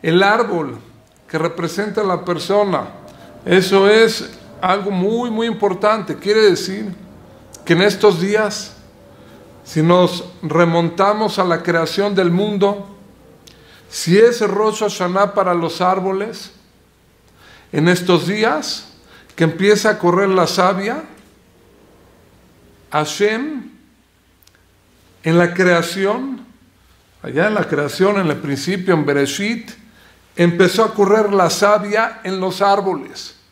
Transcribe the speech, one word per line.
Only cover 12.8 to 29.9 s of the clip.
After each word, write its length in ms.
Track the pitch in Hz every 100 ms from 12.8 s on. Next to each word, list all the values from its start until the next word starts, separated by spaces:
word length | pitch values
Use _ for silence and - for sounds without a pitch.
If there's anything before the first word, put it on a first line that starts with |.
| - - - - - - - - - - -
si 280 | - 165 190
es 240 | 233 233
Rosh 400 | 208 196 214 214
Hashanah 520 | 214 202 180 190 202
para 200 | 202 185
los 260 | 175 165 -
árboles, 720 | 180 190 190 190 214 180 - - _ _ _ _ _ _ _ _ - - _
en 160 | 151 165
estos 400 | 180 180 170 139
días 600 | 214 220 302 - - - _ _ - - -
que 80 | 165
empieza 460 | 165 196 208 214
a 80 | 208
correr 280 | 175 175 196
la 200 | 185 165
savia, 580 | - 185 190 202 285 330 - _ _ _ _ _ _ _ _ _ _ _ _ _ _ _ _ _
Hashem, 800 | 147 151 - 208 220 294 285 196 - _ _ _ _ _ _ _ _ _ _ _ _ _ _
en 140 | 165 170
la 160 | 170
creación, 920 | 170 180 170 170 185 196 233 269 254 - _ _ _ _ _ _ _
allá 260 | - 135 202
en 60 |
la 100 | 208
creación, 540 | 165 143 147 - 190 202
en 100 | 170
el 100 | 143
principio, 540 | 147 139 175 196 185
en 120 | 160 143
Bereshit, 680 | 143 139 - 202 233 - - -